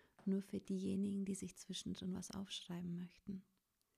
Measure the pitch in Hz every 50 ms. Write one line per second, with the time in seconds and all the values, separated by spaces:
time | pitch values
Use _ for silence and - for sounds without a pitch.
0 | - - _ - - 202 190 196 196 - - 196 - - 196 185 190 196 190 190
1 | 196 202 202 196 196 190 196 190 196 180 - - - - 185 - - - 185 -
2 | 190 185 185 190 185 - - 196 196 190 - - - - 175 175 180 175 175 175
3 | 180 175 - - - - 196 185 - - _ _ _ _ _ _ _ _ _